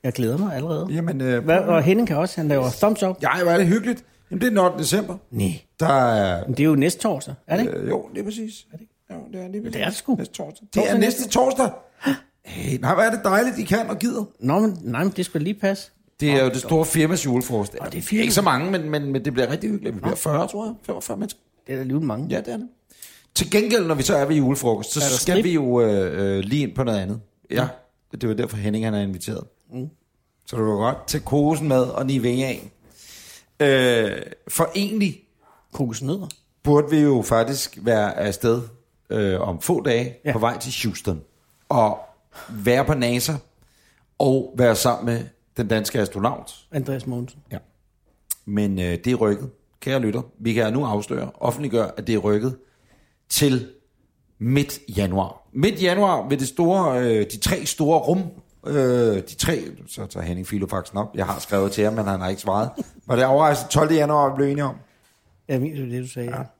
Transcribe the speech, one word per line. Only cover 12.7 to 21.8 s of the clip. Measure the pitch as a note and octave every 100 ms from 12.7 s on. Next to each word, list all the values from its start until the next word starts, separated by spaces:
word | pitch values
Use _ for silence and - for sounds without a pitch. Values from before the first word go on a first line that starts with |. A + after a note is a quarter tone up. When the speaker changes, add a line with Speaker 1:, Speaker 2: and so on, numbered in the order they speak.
| C#3+
Speaker 2:
nej, | B2
hvor | D3
er | A3
det | A3
dejligt, | G3+ G3 A#3+ A3
I |
kan | G#3 G#3 A3+
og | G#3+
gider. | A#3+ A#3+ G#3 _
Speaker 1:
Nå, | A#2+ E3+
men, | A3 F3+
nej, | A#2 A#2+
men | F#3+ F#3
det | F3+
skal | E3
da |
lige | D#3 G#3
passe. | G3 G3 - _ _ _
Speaker 2:
Det | D3
er | C#3
jo |
Speaker 1:
Nå, | C3
Speaker 2:
det | B2+
store | - D#3+ D#3+
firmas | E3 D#3 F3+ C#3+
julefrokost. | B2 B2 A#2 G2+
Speaker 1:
Nå, | - -
det |
er | E3+
Speaker 2:
Ikke | -
Speaker 1:
firma. | G#3+ A#3
Speaker 2:
så | G#3
mange, | F#3+ B2+ E3+
men, | F#3+ D#3
men, | D3+ C#3+
men | C3+ A#2+
det |
bliver | B2+ B2
rigtig | D#3 G#3+
hyggeligt. | G#3 - G#2+
Vi |
bliver | -
Speaker 1:
Nå. | -
Speaker 2:
fyrre, | D#3+ D3 F3
tror | G3+ A3
jeg. | A3+
Femogfyrre | - - - G3
mennesker. | G#3 - _ _ -
Speaker 1:
Det |
er |
da | C3